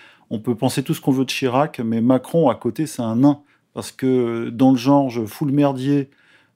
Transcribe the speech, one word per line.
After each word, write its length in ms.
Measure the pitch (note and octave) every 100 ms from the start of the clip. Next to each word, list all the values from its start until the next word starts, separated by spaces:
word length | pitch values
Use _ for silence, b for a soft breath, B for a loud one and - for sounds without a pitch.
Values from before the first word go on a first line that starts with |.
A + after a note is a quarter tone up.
| b b b
on 80 | A2+
peut 160 | A2 A#2+
penser 260 | C3 C3+
tout 140 | C3 D#3+
ce 60 |
qu'on 100 | -
veut 120 | C3
de 80 | C3
Chirac, 480 | - C3 A#2+ D3+ -
mais 220 | A2+ A2+
Macron, 480 | A#2 C3 - E3+ D3+
à 60 | G#2+
côté, 320 | A#2+ A2+ D#3
c'est 160 | -
un 140 | A#2 A2+
nain. 240 | C#3 C#3+ b b _
Parce 180 | - A#2
que 580 | - C3 B2+ A#2+ A#2 A#2+
dans 220 | A2+ C3
le 60 | C3
genre, 340 | B2 C#3+ C3+
je 120 | A#2
fous 220 | G#2+ - D3+
le 80 |
merdier 560 | C#3 C#3+ C3 C3 C#3+ C#3 b b b b